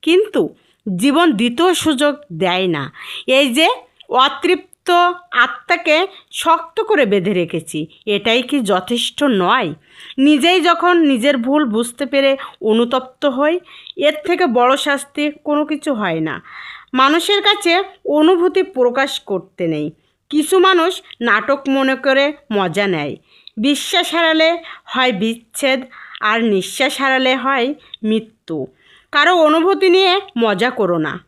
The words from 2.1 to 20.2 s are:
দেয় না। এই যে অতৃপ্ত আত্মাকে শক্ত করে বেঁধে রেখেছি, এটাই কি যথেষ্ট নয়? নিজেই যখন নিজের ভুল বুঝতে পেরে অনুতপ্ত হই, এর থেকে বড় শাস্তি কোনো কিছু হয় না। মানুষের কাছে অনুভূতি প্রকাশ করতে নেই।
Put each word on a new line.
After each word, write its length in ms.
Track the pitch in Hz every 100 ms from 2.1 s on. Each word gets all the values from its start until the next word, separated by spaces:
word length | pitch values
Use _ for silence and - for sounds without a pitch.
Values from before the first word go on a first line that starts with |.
| 285 - 160
দেয় 300 | 180 180 190
না। 160 | 156 135 - - - -
এই 180 | 254 285
যে 120 | 240 330 508 - _ - 240
অতৃপ্ত 720 | 269 277 - 359 - _ - 349 349 349 - 240
আত্মাকে 600 | 262 - - 349 339 302 381 - _
শক্ত 420 | - 339 330 330 -
করে 220 | 440 427 240
বেঁধে 260 | 202 175
রেখেছি, 440 | 185 170 170 - 156 151 - -
এটাই 340 | 202 208 226
কি 140 | 247 285
যথেষ্ট 560 | 208 185 185 240 - - 294 208
নয়? 280 | 180 240 190 151 _ - - -
নিজেই 420 | 277 302 320 370
যখন 340 | 330 339 349 359
নিজের 340 | 311 262 247 277
ভুল 240 | 233 285 277
বুঝতে 360 | 214 240 - 277
পেরে 260 | 277 269 269 - -
অনুতপ্ত 600 | 220 220 240 262 262 _ 294
হই, 280 | 254 294 349 - - - -
এর 180 | 285 302
থেকে 220 | - 359 359
বড় 200 | 233 247 269
শাস্তি 480 | 294 277 277 - 294 294
কোনো 180 | - 294
কিছু 260 | 302 302 311
হয় 260 | 247 202 165
না। 140 | 156 151 - - - - -
মানুষের 460 | 254 269 320 330 403
কাছে 300 | 403 415 370 339 381 - -
অনুভূতি 480 | 294 311 370 359 381 381
প্রকাশ 400 | 254 247 247 269 -
করতে 440 | - 190 180 _ 170
নেই। 200 | 156 151 156 _ _